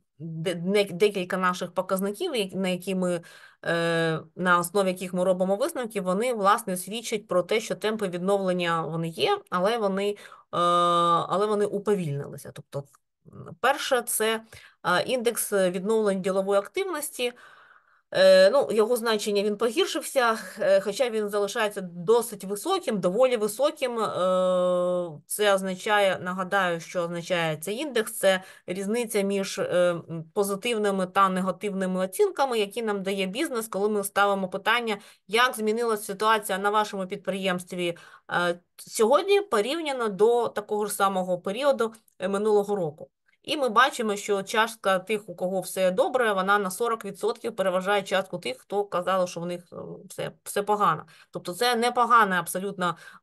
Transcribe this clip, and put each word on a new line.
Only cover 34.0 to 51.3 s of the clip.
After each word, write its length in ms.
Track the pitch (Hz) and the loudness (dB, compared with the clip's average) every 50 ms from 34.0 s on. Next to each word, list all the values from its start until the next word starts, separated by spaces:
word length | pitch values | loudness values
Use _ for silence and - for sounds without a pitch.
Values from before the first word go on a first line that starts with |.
| 196 | -2
ставимо 440 | - - 196 202 202 202 196 190 185 | -2 0 2 2 2 2 0 -2 -6
питання, 500 | 190 190 - 214 226 240 233 226 208 208 - - - _ _ - | -6 -4 0 0 0 0 0 -2 -4 -6 -6 -18 -20 _ _ -4
як 280 | 190 226 247 254 247 | 0 2 2 2 0
змінилася 480 | 220 214 214 214 233 240 233 220 208 - | -2 -2 -2 0 0 0 0 -2 -2 -4
ситуація 540 | - 196 190 214 220 226 214 214 - 196 185 | -8 -6 -2 2 2 2 2 2 -2 -4 0
на 120 | 202 208 | 0 0
вашому 380 | 208 214 214 208 202 196 190 185 | 2 2 0 0 -4 -8 -6 -6
підприємстві, 880 | 202 - - 190 185 196 190 190 180 180 180 - 185 180 175 175 170 - - - - - _ - | -8 -8 -6 -6 -6 -2 -2 -2 -2 -2 -4 -8 -6 -4 -2 -4 -4 -6 -10 -20 -20 -20 _ -4
е, 280 | - 170 175 175 175 180 _ _ _ - | -2 0 0 0 -2 -4 _ _ _ -20
сьогодні 640 | - - - - 220 220 277 330 359 392 403 403 | -20 -10 0 2 4 6 6 4 4 4 2 2
порівняно 680 | 392 - - 208 202 247 302 339 320 294 269 254 233 214 | 2 2 0 0 0 0 -2 -4 -2 -4 -4 -2 -2 -4
до 380 | 196 175 208 233 240 240 233 - | 2 4 4 6 6 4 2 0
такого 380 | - 208 208 - 214 208 214 | -4 -6 -6 -4 -4 -4 -4
ж 80 | 196 - | -4 -2
самого 460 | - 202 196 196 185 185 185 180 180 | 0 0 0 0 0 -2 -2 -4 -4
періоду, 540 | - 196 190 240 285 285 262 220 233 220 - - _ _ _ - | -4 -6 -4 0 2 2 2 2 0 -4 -4 -10 _ _ _ -8
е, 80 | 185 190 | -6 -4
минулого 480 | 196 196 208 220 208 208 190 190 208 | -2 0 2 4 4 4 2 2 -2
року. 340 | 196 170 151 143 - - - _ _ _ _ _ _ - | -2 -2 -4 -6 -8 -18 -20 _ _ _ _ _ _ -6
І 140 | - 285 311 | -6 -4 -2
ми 120 | 269 247 | 0 2
бачимо, 460 | 202 233 254 277 - - 226 214 202 | 4 4 4 4 2 -2 -2 -2 -2
що 280 | 202 - - 202 196 190 | -4 -2 -2 -2 -2 -2
частка 560 | - - 220 220 220 - - - 196 190 180 | -2 2 2 2 0 0 -4 0 0 0 0
тих, 300 | 180 - 220 208 - - | 0 -2 -4 -6 -4 -8
у 60 | - | -10
кого 260 | - 185 180 190 185 | -6 -6 -4 -2 -4
все 300 | 175 - - 190 185 185 | -4 -4 -4 0 0 2
добре, 420 | 180 214 277 381 262 254 240 220 202 | 4 2 2 2 2 2 2 2 2
вона 260 | 190 185 202 202 208 | 0 2 2 2 2
на 120 | 202 185 | 2 -2
сорок 340 | 185 - 240 233 226 220 208 | -4 -4 -2 -2 -2 -4 -6
відсотків 500 | 196 190 - - 202 160 - - 233 - | -12 -12 -4 -4 -4 -4 -4 -6 -10 -4
переважає 460 | - 185 190 180 185 185 196 208 202 | -2 -2 0 0 0 0 2 0 0
частку 360 | 190 - 196 185 185 - - 170 | 0 0 -2 -2 -2 -2 -8 -8
тих, 200 | - 240 254 - | -6 -8 -8 -8
хто 280 | - - 196 202 202 | -10 -6 -2 -2 -2
казали, 420 | 202 - 175 180 180 190 190 180 180 | -2 -2 -4 -2 0 0 0 0 -2
що 120 | - 170 | -2 -8
в 60 | 170 | -8
них, 180 | 175 175 180 180 _ - | -6 -8 -8 -10 _ -16
е, 20 | - - 170 170 170 - - | -14 -14 -14 -14 -16 -16 -18
все, 220 | - - 165 165 - _ - | -12 -10 -10 -10 -10 _ -14
все 200 | - - 202 202 | -6 -4 -4 0
погано. 420 | 208 208 202 208 175 156 - - - - - - _ | 0 2 2 4 2 2 0 -4 -14 -20 -20 -20 _